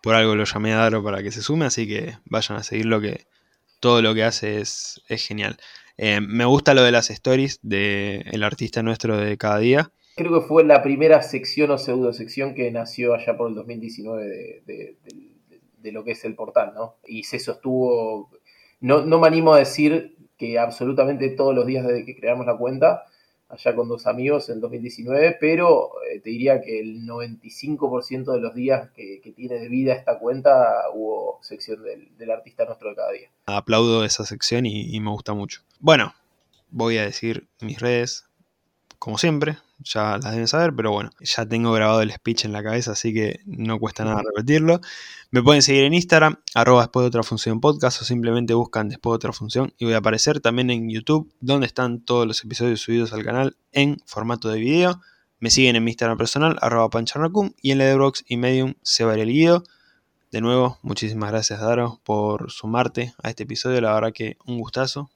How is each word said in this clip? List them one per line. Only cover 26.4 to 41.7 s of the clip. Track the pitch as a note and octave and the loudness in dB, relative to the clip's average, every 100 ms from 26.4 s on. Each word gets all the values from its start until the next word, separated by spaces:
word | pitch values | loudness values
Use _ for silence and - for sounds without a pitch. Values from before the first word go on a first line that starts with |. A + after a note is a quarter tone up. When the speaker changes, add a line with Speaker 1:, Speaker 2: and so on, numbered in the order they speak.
| C3 B2+ | 2 2
Speaker 2:
que | - A2 | 0 -8
el | A2 A2 | -8 -12
noventa | A#2 A#2 A#2+ A2+ A2+ | -12 -12 -12 -14 -20
y | |
cinco | - C#3+ D3+ C3+ | -12 -8 -4 -2
por | B2 | -4
ciento | - C3 C3 | -6 -8 -4
de | B2+ | -4
los | A2+ | -4
días | B2 B2+ C3 C3 - | -6 -2 -2 -4 -18
que, | G2+ G2 | -18 -18
que | A2+ | -20
tiene | - B2 A#2+ | -16 -10 -10
de | A#2 | -4
vida | B2+ C3 | -2 0
esta | B2 - A#2+ | -2 -2 -4
cuenta | A#2 C3+ C#3 C3 A#2 A2 - | -4 2 4 6 4 2 -2
hubo | G#2+ A2 G#2+ - - | -4 -6 -4 -6 -10
sección | - G#2+ - G#2+ | -16 -18 -12 -12
del, | A2 - _ _ | -12 -16 _ _
del | A2+ | -8
artista | A2+ - - | -8 -8 -8
nuestro | A#2 A2+ A2 | -8 -6 -12
de | G#2 | -8
cada | G#2 | -8
día. | G2 G2 _ | -8 -14 _
Speaker 1:
Aplaudo | - G2+ G#2+ A2+ A#2 A2+ G#2+ | -6 -6 0 2 4 2 0
esa | - | -4
sección | G#2+ A2 - A#2+ | -8 -6 -4 -2
y, | B2 G#2 A2 A2 | -2 -6 -8 -6
y | |
me | G#2+ | -6
gusta | G#2 - | -8 -8
mucho. | G#2 G2+ - _ _ | -8 -8 -14 _ _
Bueno, | D3+ D3+ G#2 _ _ _ _ _ _ | 4 4 2 _ _ _ _ _ _
voy | A#2 A#2 A2+ | -4 -2 0
a | |
decir | G2+ - A2+ A2 _ _ | -2 -6 -6 -6 _ _
mis | A2 - | -12 -6
redes, | A#2+ A#2+ A#2+ - _ _ _ _ _ _ _ - | -2 -2 -2 -8 _ _ _ _ _ _ _ -16
como | - G#2+ | -10 -2
siempre, | E3+ D3+ D3+ D3+ _ _ | 0 0 -2 -6 _ _
ya | C#3 A2+ G#2+ G#2 | -8 -2 -2 -2
las | G2+ | -4
deben | A2+ A2+ | -4 -2
saber, | D#3 E3+ B2+ | 0 0 0
pero | A2 | -2
bueno, | G#2 G#2+ _ | -2 -6 _
ya | - - | -6 -4
tengo | A2 A2+ A#2 | -2 0 2